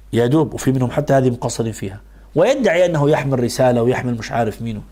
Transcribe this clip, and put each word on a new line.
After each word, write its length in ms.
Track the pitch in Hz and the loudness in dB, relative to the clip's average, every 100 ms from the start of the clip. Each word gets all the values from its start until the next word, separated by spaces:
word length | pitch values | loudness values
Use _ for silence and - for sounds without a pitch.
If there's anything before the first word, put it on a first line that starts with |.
| - | -6
يا 140 | 113 120 | 0 2
دوب، 260 | 151 139 | 2 0
وفي 180 | 113 - | -2 -2
منهم 200 | 131 123 | 0 0
حتى 220 | 131 143 | -2 0
هذه 160 | 135 127 | 2 2
مقصرين 420 | 120 120 - 113 | 0 -6 -4 -6
فيها. 280 | 107 104 101 - - - 143 | -6 -10 -12 -18 -20 -6 0
ويدعي 500 | 202 294 220 170 180 | 2 2 2 2 2
أنه 240 | 165 143 | 2 2
يحمل 340 | 156 139 131 | 2 0 0
رسالة 400 | 123 - 127 120 | -2 2 2 4
ويحمل 340 | 117 120 127 120 | 2 0 -2 -6
مش 140 | 110 | -4
عارف 300 | 113 113 101 | -2 -2 -4
مينه. 200 | 117 107 - | -8 -8 -12